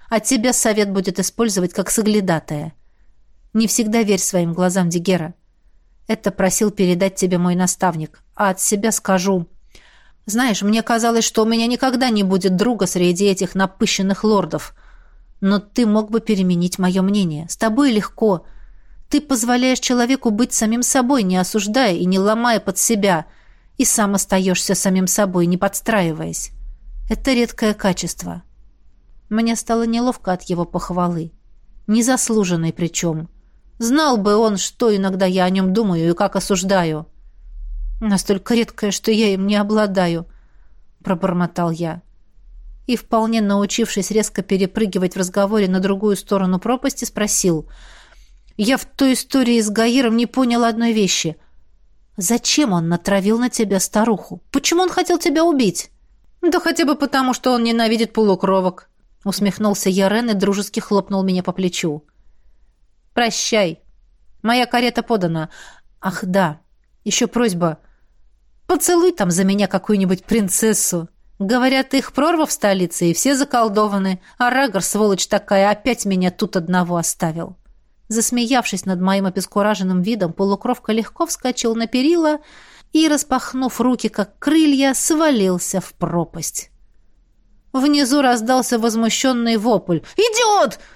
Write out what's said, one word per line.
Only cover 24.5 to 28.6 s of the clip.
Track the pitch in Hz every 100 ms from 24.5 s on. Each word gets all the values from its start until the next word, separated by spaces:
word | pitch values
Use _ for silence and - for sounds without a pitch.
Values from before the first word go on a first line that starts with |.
| 180 -
самим | 180 196 185 185
собой, | - 196 180 175
не | 180
подстраиваясь. | 202 - - 214 165 156 165 165 - - - - - - -
Это | - 277
редкое | 240 233 - 214
качество». | 208 196 180 165 - 175 175 - -